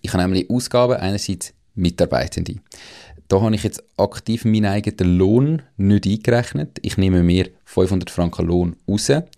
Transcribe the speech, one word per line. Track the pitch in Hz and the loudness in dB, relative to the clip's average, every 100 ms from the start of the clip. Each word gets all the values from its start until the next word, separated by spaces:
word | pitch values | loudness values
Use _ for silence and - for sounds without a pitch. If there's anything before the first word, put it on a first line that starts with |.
Ich | - | -4
habe | 92 | 0
nämlich | 90 92 - | 0 0 0
Ausgaben, | 123 - 123 123 127 | -4 0 2 2 0
einerseits | 95 101 - 92 - _ _ 107 | -2 -4 -6 -8 -10 _ _ -2
Mitarbeitende. | 87 175 85 62 - 87 85 - _ - - - - - - | -2 0 0 0 -4 -6 -8 -10 _ -20 -20 -20 -20 -14 -2
Da | 95 | 2
habe | 110 | 2
ich | 107 | 0
jetzt | 107 - - - | -2 -6 -10 -2
aktiv | 101 - - 113 110 | -2 -2 -6 -2 0
meinen | 110 101 | 2 2
eigenen | 104 104 - 90 90 | 0 -4 0 2 4
Lohn | 92 117 143 160 - - | 4 4 2 -2 -6 -2
nicht | 98 101 95 | 2 2 2
eingerechnet. | 107 120 120 123 139 - - | -2 0 0 -2 -6 -8 -8
Ich | - - | -6 0
nehme | 95 90 | 2 4
mir | 87 90 90 _ _ | 4 2 0 _ _
fünfhundert | - 90 95 90 | -2 0 0 -4
Franken | - 85 - 85 | -4 -4 -2 -2
Lohn | 90 87 - - | 0 -2 -6 -4
raus | 104 - 147 175 | -4 0 -2 -2